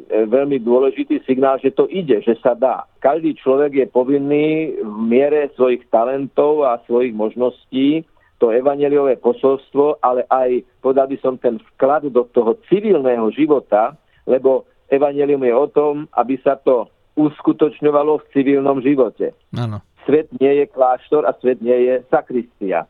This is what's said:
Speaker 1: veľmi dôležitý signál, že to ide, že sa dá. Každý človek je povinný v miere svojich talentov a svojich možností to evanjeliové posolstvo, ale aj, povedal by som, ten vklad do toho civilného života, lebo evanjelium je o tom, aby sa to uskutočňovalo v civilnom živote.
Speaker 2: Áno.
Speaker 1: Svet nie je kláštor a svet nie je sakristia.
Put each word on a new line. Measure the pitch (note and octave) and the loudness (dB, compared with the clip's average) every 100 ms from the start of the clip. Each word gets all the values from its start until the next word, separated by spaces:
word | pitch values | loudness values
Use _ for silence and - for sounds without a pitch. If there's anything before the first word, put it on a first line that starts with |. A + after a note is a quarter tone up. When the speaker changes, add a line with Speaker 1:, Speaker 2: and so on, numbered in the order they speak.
| - G#2+ A2 | -4 -2 0
Speaker 1:
veľmi | B2+ C#3+ C3+ | 0 0 -2
dôležitý | A2+ B2+ C3+ C3+ C#3+ D3 - | 0 2 2 -2 -4 -4 -2
signál, | C3 C3+ C3+ | 0 0 0
že | C3+ | -2
to | - C#3 | 0 -2
ide, | F#3 D#3 G#2+ | -2 -2 -2
že | A2+ A2 | 0 -2
sa | B2+ | -2
dá. | A#2 B2+ - - _ | 0 -2 -2 -10 _
Každý | C3 D#3+ D#3+ B2 | -2 0 -4 -4
človek | C3+ C3+ D3 C#3 | 0 0 0 0
je | A#2 | 0
povinný | B2 B2+ C#3+ C#3 D3 D3+ D#3 D#3 - | 0 0 0 0 0 0 -2 -4 -8
v | G#2+ G#2+ A2+ | -8 -6 0
miere | A#2+ C#3+ D3+ C#3+ - | 2 2 0 -2 -2
svojich | B2+ B2 - | 0 -2 -2
talentov | A2+ A#2+ C#3 C3+ - D3 D3+ | -2 0 -4 -4 0 0 2
a | C3+ A#2+ - | 0 -2 -2
svojich | A#2+ B2+ G#2+ | 0 0 -2
možností | G#2+ A2+ B2 A#2+ - C3 C#3 D#3 E3 _ _ - | -4 -2 -4 -4 -8 -2 0 0 -6 _ _ 0
to | A#2 | 2
evanjeliové | A#2 C#3 C#3+ C#3+ C#3+ C#3 A#2 | 2 0 0 2 2 2 0
posolstvo, | A#2+ A#2+ C3+ C3+ - C3+ D3 - B2+ | -2 0 0 0 -2 0 0 0 0
ale | B2 - | 0 0
aj, | C3 B2+ B2 - _ C3 | 0 0 -2 -6 _ 0
povedal | C3+ C3+ | 2 0
by | C3+ | -2
som, | C3 B2+ | -4 -2
ten | B2 A2+ _ | -4 -4 _
vklad | - C3 D3+ C#3+ | -2 0 0 0
do | B2 A#2+ | -2 0
toho | B2+ A2 - - | 0 0 -2 -2
civilného | G3+ G#3+ E3 C3 A#2+ A2 | -2 2 0 0 0 -2
života, | A#2 D3+ C3+ - G#2 A#2+ D3+ _ _ - | 0 0 0 0 0 0 -4 _ _ -2
lebo | C3 C3 B2+ - _ - | 2 2 0 -4 _ -2
evanjelium | C3+ D3 C#3+ C#3+ C#3 | 0 0 0 0 0
je | B2+ A#2 | 2 0
o | D3 | 0
tom, | D3+ D3 D3 D#3 | 0 -2 -2 -6
aby | - A#2+ C3 C#3+ | -4 -2 -2 -2
sa | C3+ | -2
to | - B2 G#2 _ _ - | 0 0 -2 _ _ -2
uskutočňovalo | D3+ - - D#3 D3+ - D3 D3 D3 D3+ | -2 -2 -2 0 0 0 0 2 0 -2
v | - C#3 | -2 -2
civilnom | C3+ C#3 C#3 C3+ B2+ | 0 2 0 0 0
živote. | C#3 A2 - F#2 - _ - | 0 0 -2 -8 -8 _ -8
Speaker 2:
Áno. | A#2 G#2+ - _ - | -8 -8 -14 _ 0
Speaker 1:
Svet | D3+ - B2+ | 0 0 -2
nie | C3+ C#3+ | 0 2
je | C#3+ | 0
kláštor | C3 B2+ B2+ - D3+ A#2 | 0 0 0 -2 -2 0
a | - | -2
svet | B2 A#2 A2+ | -2 -2 0
nie | B2 B2 | 2 2
je | B2+ - | -2 -2
sakristia. | D#3 - B2 A2+ - G2 E2+ D#2+ | -4 -2 -6 -6 -10 -4 -4 -6